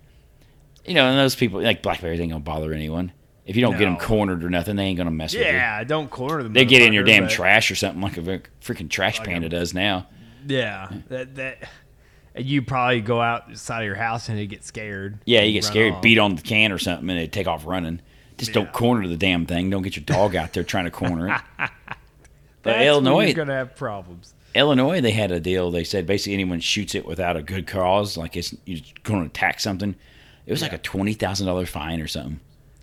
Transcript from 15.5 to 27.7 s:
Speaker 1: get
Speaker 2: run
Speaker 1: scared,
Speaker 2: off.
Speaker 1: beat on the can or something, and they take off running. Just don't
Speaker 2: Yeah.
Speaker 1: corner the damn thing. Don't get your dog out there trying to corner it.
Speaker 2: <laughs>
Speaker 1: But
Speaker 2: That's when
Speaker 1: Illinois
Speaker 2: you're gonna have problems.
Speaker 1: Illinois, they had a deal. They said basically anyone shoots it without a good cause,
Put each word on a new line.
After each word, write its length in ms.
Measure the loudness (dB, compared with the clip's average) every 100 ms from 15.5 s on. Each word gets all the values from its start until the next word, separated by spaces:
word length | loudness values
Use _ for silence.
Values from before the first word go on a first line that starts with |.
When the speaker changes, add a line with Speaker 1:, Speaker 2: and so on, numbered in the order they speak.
Speaker 1:
get 100 | 2
Speaker 2:
run 80 | 2
Speaker 1:
scared, 200 | 4 4
Speaker 2:
off. 80 | 4
Speaker 1:
beat 160 | 6 8
on 180 | 6 2
the 60 |
can 300 | -2 2 2
or 60 | 2
something, 300 | -2 -4 -2
and 80 | -2
they 80 | -2
take 200 | -2 -2
off 200 | -4 -2
running. 340 | -4 -2 -6 -10 -20 _ -10
Just 140 | -2
don't 120 | -2
Speaker 2:
Yeah. 60 | -2
Speaker 1:
corner 340 | 0 2 2 0
the 100 | 0
damn 300 | 2 2 0
thing. 220 | -2 -2
Don't 120 | -2
get 120 | -4 -8
your 80 |
dog 300 | -2 2 2
out 180 | 0 -4
there 100 | -6
trying 200 | -4 -4 -4
to 40 |
corner 380 | -4 -4 -2 -2
it. 120 | -4 -6 -10
Speaker 2:
<laughs> 120 | -10 -10 -18 -18 _ _ -20 _ _ _
Speaker 1:
But 80 | 0
Speaker 2:
That's 80 | 4
when 80 | 6
Speaker 1:
Illinois 380 | 6 6 4 4
Speaker 2:
you're 80 |
gonna 180 | 0 -2
have 240 | -4 -6 -8
problems. 560 | -8 -8 -12 -18 -20 _ _
Speaker 1:
Illinois, 480 | 2 4 4 4 2
they 80 | 2
had 200 | 2 0
a 80 | 0
deal. 320 | 0 0 0
They 140 | -2
said 220 | -2 -4 0
basically 260 | -2 0
anyone 280 | -2 -2 -2
shoots 340 | -2 -2 -2
it 100 | -6
without 320 | -6 -4 -2 -2
a 60 |
good 240 | -4 -6
cause, 500 | -4